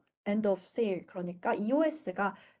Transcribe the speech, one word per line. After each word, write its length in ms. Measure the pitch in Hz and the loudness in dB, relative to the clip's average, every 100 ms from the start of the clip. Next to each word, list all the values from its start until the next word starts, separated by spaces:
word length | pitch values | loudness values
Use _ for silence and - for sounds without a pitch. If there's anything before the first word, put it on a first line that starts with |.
| _ _ - | _ _ -2
end 220 | 214 214 | 2 2
of 140 | 190 | 0
sale, 420 | - - 220 175 | -2 -2 0 -2
그러니까 500 | - 185 175 180 220 | -6 -8 -8 -4 -2
이오에스가 800 | 220 214 277 320 311 - 180 196 196 - _ | 0 2 4 2 0 -6 -2 -2 -4 -14 _